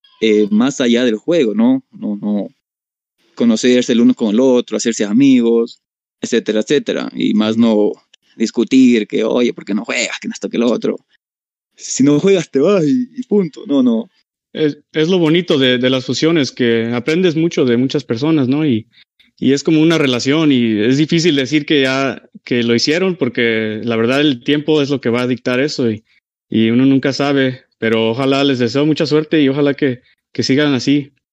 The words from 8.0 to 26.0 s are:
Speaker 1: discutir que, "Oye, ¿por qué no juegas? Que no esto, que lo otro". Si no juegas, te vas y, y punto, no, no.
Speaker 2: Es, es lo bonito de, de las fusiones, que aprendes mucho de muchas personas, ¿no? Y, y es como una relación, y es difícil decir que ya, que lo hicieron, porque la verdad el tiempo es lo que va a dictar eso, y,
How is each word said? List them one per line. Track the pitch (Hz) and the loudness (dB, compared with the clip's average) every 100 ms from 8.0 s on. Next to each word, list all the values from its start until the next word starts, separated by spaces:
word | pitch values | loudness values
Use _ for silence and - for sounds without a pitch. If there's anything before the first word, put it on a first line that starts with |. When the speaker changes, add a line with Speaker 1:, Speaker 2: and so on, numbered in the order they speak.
| _ _ _ - | _ _ _ -6
Speaker 1:
discutir | 110 123 110 131 127 117 104 | -4 -2 0 4 4 4 0
que, | 107 | -4
"Oye, | 113 123 120 | -2 0 -2
¿por | - - | -4 -6
qué | 104 | -6
no | - | -4
juegas? | 127 104 - | -6 -6 -8
Que | - | -12
no | |
esto, | - 98 | -10 -8
que | 110 | -4
lo | 120 | -2
otro". | 113 110 - _ _ _ _ _ _ _ _ | -2 -4 -8 _ _ _ _ _ _ _ _
Si | - - | -14 0
no | 139 147 | 2 2
juegas, | 196 190 - | 2 0 0
te | 135 | 0
vas | 165 202 147 | 2 2 2
y, | 127 123 - | 0 -4 -10
y | |
punto, | - 208 165 - - | -2 0 -2 -8 -4
no, | 139 | 0
no. | 127 113 - _ _ _ _ | 2 0 -6 _ _ _ _
Speaker 2:
Es, | - 151 139 _ | -4 -2 -4 _
es | 151 160 | -2 0
lo | 185 | 2
bonito | 156 170 175 151 | 2 0 0 0
de, | 131 123 | 2 2
de | 127 | 0
las | 131 123 | -2 -4
fusiones, | 123 156 170 127 | -2 0 0 -2
que | - 120 113 113 | -2 0 0 0
aprendes | 120 135 165 185 156 | -4 -2 0 0 0
mucho | 170 175 131 | -2 0 0
de | 120 | 2
muchas | 131 147 | 0 -2
personas, | - 113 151 160 123 | -4 -4 0 0 0
¿no? | 143 156 | 0 0
Y, | 107 - _ _ _ _ _ | -2 -4 _ _ _ _ _
y | 127 | 0
es | 139 | 0
como | - 156 | 2 2
una | 165 160 | 2 2
relación, | 139 120 131 156 151 | 0 0 0 0 2
y | 131 117 104 | 2 2 0
es | 113 135 | 0 0
difícil | 156 170 170 139 | 0 0 0 0
decir | 127 151 147 | 0 -2 0
que | 147 | 0
ya, | 131 131 135 - _ - | 2 0 -4 -6 _ -20
que | - 123 | -4 -2
lo | 117 | 2
hicieron, | 117 147 165 190 170 | 0 2 0 -2 -2
porque | 127 123 117 110 110 107 | -4 -2 -2 0 -4 -6
la | 117 113 | -4 -2
verdad | 117 135 | 0 0
el | 151 120 | 0 -2
tiempo | 143 147 147 156 | -2 -2 0 0
es | 139 | 0
lo | 135 | -2
que | 120 | -2
va | 120 | -2
a | 123 | -2
dictar | 123 127 127 | -4 -4 -2
eso, | 147 - 117 | -4 -2 -4
y, | 104 | -4